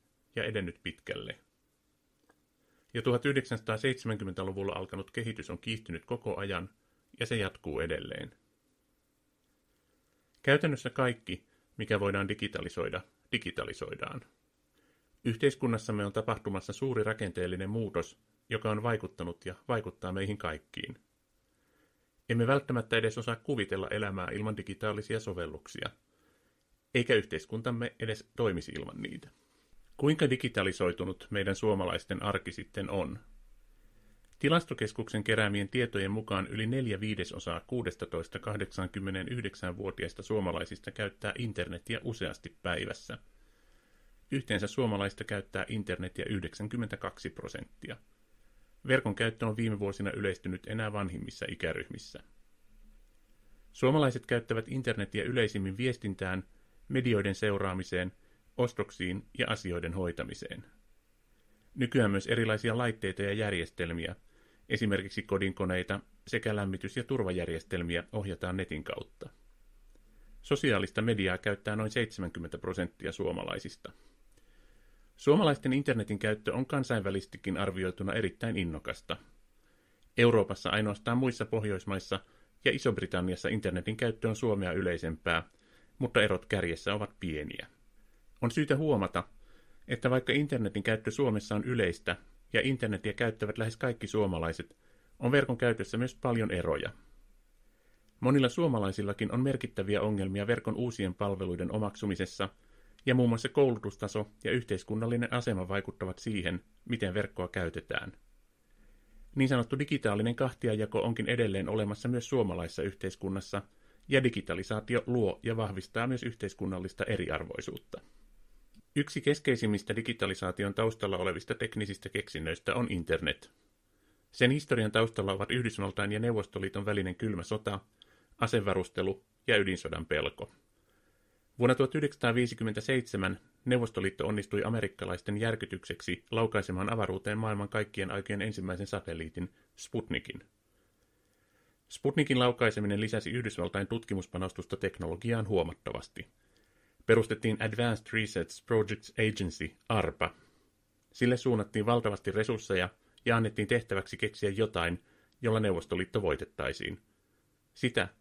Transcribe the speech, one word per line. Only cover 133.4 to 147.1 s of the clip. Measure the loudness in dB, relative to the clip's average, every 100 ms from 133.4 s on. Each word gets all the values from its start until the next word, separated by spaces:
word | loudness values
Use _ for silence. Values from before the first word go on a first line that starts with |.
| -10 _
Neuvostoliitto | 2 2 2 0 -2 0 0
onnistui | 0 0 0
amerikkalaisten | 2 0 -2 -4 -4 -4 -2 0
järkytykseksi | 0 0 -4 -8 -8 -6 -4 -6 -2
laukaisemaan | 0 2 0 -2 -2 -2
avaruuteen | 0 0 -2 -2 -2
maailman | 0 -2 -2
kaikkien | -2 -2 -4 -2
aikojen | -4 -4 -2
ensimmäisen | -2 -2 -4 -4 -4
satelliitin, | -6 -4 -6 -6 -6 -6 -8 _ -18
Sputnikin. | -6 -6 -2 -4 -4 -12 -18 _ _ _ _ _ _ _ _ _ _ _ _ _ _
Sputnikin | -2 2 4 6 6
laukaiseminen | 6 6 4 4 2 2
lisäsi | 2 0 -2
Yhdysvaltain | -2 -2 -2 -2 -2 -2
tutkimuspanostusta | -4 -2 -4 -2 -4 -4 -4 -8 -4
teknologiaan | -2 -2 -4 -4 -2 0 2
huomattavasti. | 2 2 -4 -8 -8 -10 -14 -16 _ _ _ _ _ _ _
Perustettiin | 6